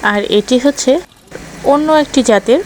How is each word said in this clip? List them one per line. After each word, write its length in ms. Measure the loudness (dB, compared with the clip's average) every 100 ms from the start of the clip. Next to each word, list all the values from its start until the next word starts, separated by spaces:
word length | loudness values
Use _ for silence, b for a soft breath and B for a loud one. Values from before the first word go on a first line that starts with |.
| -2
আর 80 | -2 0 -2
এটি 180 | 0 0
হচ্ছে 280 | 0 0 0 -2 -2 _ _ -20 -18 -6 0
অন্য 160 | 0 2 0
একটি 160 | 2 0 2
জাতের 300 | 0 2 0